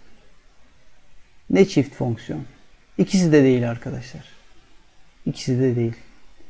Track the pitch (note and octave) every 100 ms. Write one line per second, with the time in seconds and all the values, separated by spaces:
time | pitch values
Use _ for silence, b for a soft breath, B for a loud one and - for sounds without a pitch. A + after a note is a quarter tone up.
0 | - - - - - - - - - -
1 | - - - - - F#3 F#3+ - C3 -
2 | B2 A2 - - C3+ - - - _ -
3 | G3 F#3+ E3+ D3+ C3+ B2+ A#2+ A#2 - B2+
4 | - D3+ - - - - - - _ -
5 | - - - - - B2 C3 A#2+ A#2 A2+
6 | - - - - -